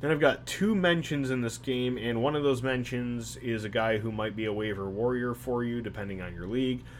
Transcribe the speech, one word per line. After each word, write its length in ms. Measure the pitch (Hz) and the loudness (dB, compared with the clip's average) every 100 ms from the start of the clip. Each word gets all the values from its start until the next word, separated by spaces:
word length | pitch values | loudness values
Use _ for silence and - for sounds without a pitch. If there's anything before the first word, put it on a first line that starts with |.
Then 100 | 143 | 0
I've 100 | 151 | 4
got 240 | 147 - | 4 4
two 300 | - - 202 | -2 0 2
mentions 560 | 214 180 170 151 147 135 | 4 4 4 2 0 0
in 100 | 127 | 0
this 160 | 117 - | 0 -2
game, 400 | - 127 123 123 | -2 0 0 0
and 240 | 117 117 | 0 2
one 140 | 135 | 2
of 80 | 151 | 2
those 200 | 143 127 | 2 2
mentions 760 | 131 127 120 123 123 120 113 - | 2 0 -2 -4 -2 -4 -6 -8
is 260 | 127 113 | -4 -2
a 60 | 107 | 0
guy 300 | 113 113 110 | 2 2 2
who 120 | 113 | 0
might 240 | 107 107 | -2 -4
be 120 | 101 110 | -2 -2
a 60 | |
waiver 380 | 104 107 101 98 | 0 -2 -2 -4
warrior 440 | 98 120 127 123 | 0 0 2 0
for 280 | 120 127 120 | -4 -2 0
you, 180 | 120 120 | 0 -2
depending 400 | 110 107 101 95 | -4 -6 -6 -6
on 140 | 90 | -8
your 140 | 85 90 | -8 -4
league. 340 | 120 131 127 - | 0 0 -2 -6